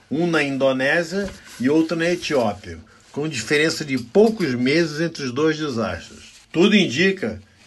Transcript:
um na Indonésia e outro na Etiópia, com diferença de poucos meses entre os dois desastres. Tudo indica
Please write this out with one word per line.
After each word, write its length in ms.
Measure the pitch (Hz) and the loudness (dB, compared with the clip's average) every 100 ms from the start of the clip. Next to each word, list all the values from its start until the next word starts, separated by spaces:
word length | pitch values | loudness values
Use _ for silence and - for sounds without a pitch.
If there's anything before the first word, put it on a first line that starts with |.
| - | -8
um 160 | 139 170 | -2 0
na 160 | 160 | 0
Indonésia 840 | 143 135 135 131 135 160 160 190 196 - - - | 0 0 0 2 0 0 -2 -4 -6 -10 -18 -4
e 120 | 123 | 2
outro 260 | 156 160 165 | 2 2 0
na 80 | |
Etiópia, 720 | 165 175 - 147 113 98 92 82 - - _ | 0 -2 -2 0 0 -2 -10 -16 -18 -20 _
com 140 | - 156 | -6 -6
diferença 560 | 139 - 147 160 160 | -6 0 2 2 -2
de 140 | 147 131 | -4 -4
poucos 580 | - 190 220 220 160 | 0 4 4 4 -2
meses 460 | 123 123 156 170 147 | 0 2 2 0 -2
entre 220 | 165 160 | -4 -4
os 100 | 135 | -6
dois 240 | 123 156 151 | 0 0 0
desastres. 640 | 156 117 98 85 - - - - _ | -4 -4 -4 -4 -12 -20 -20 -20 _
Tudo 240 | 156 202 202 | 2 4 6
indica 640 | 160 123 190 190 113 107 - _ | 2 2 0 0 -6 -8 -14 _